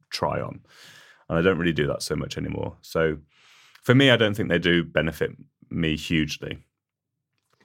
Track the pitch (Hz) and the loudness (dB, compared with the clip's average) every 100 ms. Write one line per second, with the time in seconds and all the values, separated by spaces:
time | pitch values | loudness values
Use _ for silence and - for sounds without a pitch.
0 | _ - 80 71 60 - _ _ - - | _ -6 -4 -4 -6 -12 _ _ -20 -20
1 | - _ - 82 90 82 87 73 71 - | -20 _ -4 2 2 2 0 0 -2 -4
2 | - 78 - 80 76 73 69 - - 82 | -6 -6 -6 -8 -8 -8 -8 -12 -8 -2
3 | 80 76 - _ _ _ _ _ - 127 | -2 -2 -10 _ _ _ _ _ 2 4
4 | 139 117 107 104 90 87 85 87 73 80 | 6 6 4 0 0 0 4 2 2 0
5 | 78 78 80 - - _ _ - 80 78 | 0 -2 -6 -6 -20 _ _ -4 -2 -4
6 | - 82 73 - 71 71 _ _ _ _ | -2 -2 -2 -6 -12 -14 _ _ _ _
7 | _ _ _ _ _ _ | _ _ _ _ _ _